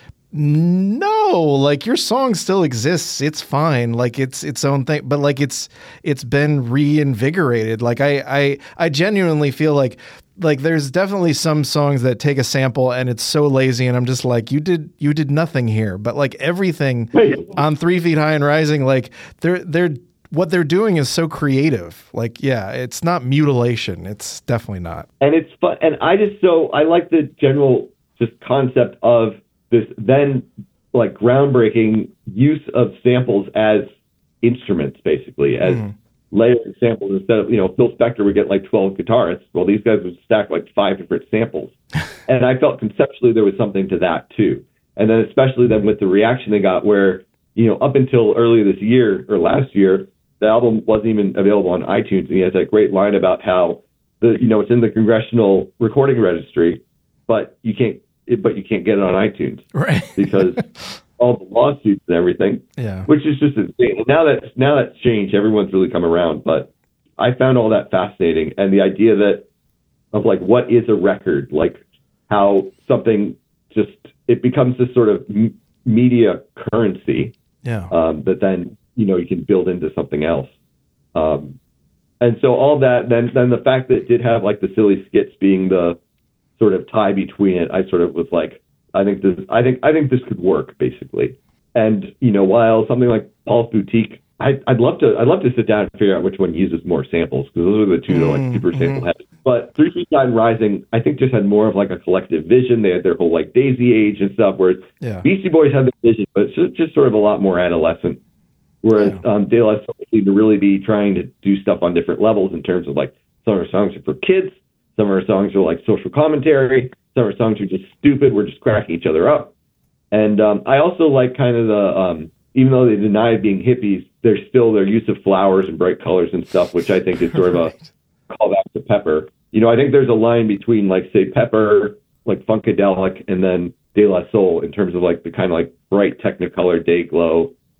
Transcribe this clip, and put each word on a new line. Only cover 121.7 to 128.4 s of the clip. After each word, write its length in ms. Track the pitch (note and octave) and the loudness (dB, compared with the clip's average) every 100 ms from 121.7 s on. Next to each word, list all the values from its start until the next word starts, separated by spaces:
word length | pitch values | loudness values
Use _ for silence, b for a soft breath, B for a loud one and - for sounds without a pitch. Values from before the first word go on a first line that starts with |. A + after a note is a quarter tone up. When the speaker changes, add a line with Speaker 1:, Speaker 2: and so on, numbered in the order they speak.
| G#2 G2 F#2+ | 2 2 0
Speaker 2:
um, 320 | F#2 D#2+ E2 _ _ | -2 -4 -10 _ _
even 180 | C3 C3 | 2 4
though 120 | B2+ B2 | 4 4
they 100 | G#2 | 2
deny 400 | G#2 G2+ A#2 A2 | 2 2 2 2
being 260 | G#2 F#2+ | 0 0
hippies, 420 | G2 B2 G#2 F#2 - _ | 0 0 -2 -4 -6 _
there's 180 | A#2 G2 - | 0 0 0
still 240 | B2+ A2+ | 2 2
their 120 | G#2+ G2 | 2 2
use 220 | A2 G#2+ | 0 -2
of 80 | F#2+ | -4
flowers 440 | F#2+ F#2 G2 F#2+ F#2 | 0 2 2 2 0
and 100 | E2 | -2
bright 220 | F2+ - | -2 -2
colors 280 | - F#2 E2+ | 0 0 0
and 140 | F2 - | -4 -4
stuff, 280 | F2+ - | -2 0
which 160 | F2 E2 | -2 0
I 100 | F#2 | 0
think 220 | - E2 | 0 -2
is 100 | E2+ | -2
sort 180 | D#3+ F2+ | 0 2
of 40 | |
a 80 | F2 | 2
Speaker 1:
<laughs> 680 | D#2+ - - _ _ _ - | -2 -6 -20 _ _ _ -16
Right. 80 | - | -4